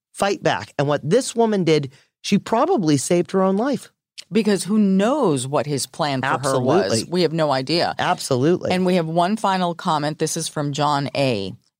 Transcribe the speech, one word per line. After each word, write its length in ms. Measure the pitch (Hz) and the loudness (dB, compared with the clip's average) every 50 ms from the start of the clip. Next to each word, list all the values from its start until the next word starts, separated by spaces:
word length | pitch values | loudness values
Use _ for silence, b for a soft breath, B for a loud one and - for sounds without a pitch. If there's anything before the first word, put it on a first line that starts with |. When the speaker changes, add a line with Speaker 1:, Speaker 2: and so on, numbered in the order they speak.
| _ _ | _ _
Speaker 1:
fight 320 | - - 190 202 196 - - | -6 -2 -2 -2 0 0 0
back." 300 | 156 120 87 104 - - | -2 -2 -2 -4 -6 -4
And 120 | - 143 143 | -2 0 0
what 200 | 147 143 - 147 | 0 -2 0 0
this 280 | 190 262 262 - - | 0 0 0 0 0
woman 260 | 233 233 220 214 190 170 | 0 0 2 2 2 2
did, 300 | 160 156 151 139 131 b b b b b _ | 2 2 2 0 -2 b b b b b _
she 160 | - - 202 | -2 0 0
probably 600 | 190 - - 226 233 294 339 392 254 165 151 147 | 0 0 0 0 2 2 2 2 2 2 2 2
saved 340 | 135 - - 180 175 170 - | 2 2 0 0 0 0 0
her 100 | - 190 | 0 0
own 140 | 190 190 196 | 2 2 2
life. 380 | 202 240 294 254 - - - _ _ _ _ _ - - - | 0 0 -2 -2 -4 -6 -12 _ _ _ _ _ -20 -10 -2
Speaker 2:
Because 320 | 170 226 214 214 202 175 - | -2 0 2 2 2 0 0
who 140 | 170 214 | 0 2
knows 680 | 220 208 190 190 190 202 233 285 311 247 196 143 131 120 | 2 4 4 4 4 2 2 2 2 2 2 0 0 -2
what 180 | 135 147 139 - | -2 -2 -2 -2
his 220 | 147 147 123 - | -2 -4 -4 -4
plan 340 | - - - 160 147 139 131 | -6 -6 -4 -2 -2 -2 -2
for 180 | 127 135 156 127 | 0 -2 -2 0
her 200 | 139 139 135 131 | 0 0 0 0
was? 240 | 123 135 156 196 190 | 2 2 2 2 2
Speaker 1:
Absolutely. 260 | 196 - - - - | 0 0 -2 -2 -2
Speaker 2:
We 100 | 170 185 170 | 0 0 0
have 100 | 147 160 | 0 0
no 180 | 165 156 147 | 0 0 0
idea. 440 | 131 131 135 143 160 175 123 87 - | 0 -2 -2 -2 -2 0 0 -2 -2
Speaker 1:
Absolutely. 760 | - 127 165 180 - - - 135 120 131 160 180 - - - | -2 -2 -2 -2 -2 -2 -2 0 2 2 2 2 0 0 -2
Speaker 2:
And 140 | 185 185 185 | 0 0 2
we 100 | 180 185 | 2 2
have 120 | 180 160 | 0 0
one 300 | 160 165 175 170 185 220 | 0 0 0 0 0 0
final 360 | 220 - 196 190 185 180 175 170 | 0 0 0 0 0 0 -2 -4
comment. 460 | - - 185 160 147 147 151 156 - | -4 -2 -2 -2 0 -2 -4 -4 -4
This 180 | 160 151 - | -4 -4 -4
is 100 | 165 160 | -6 -8
from 260 | - - 156 143 147 139 | -6 -6 -4 -4 -4 -2
John 360 | 147 143 147 147 139 143 - - | 0 0 0 0 0 -2 -2 -2
A. 380 | - 139 131 117 101 98 92 117 - _ _ _ | 0 0 0 0 -2 -4 -6 -10 -14 _ _ _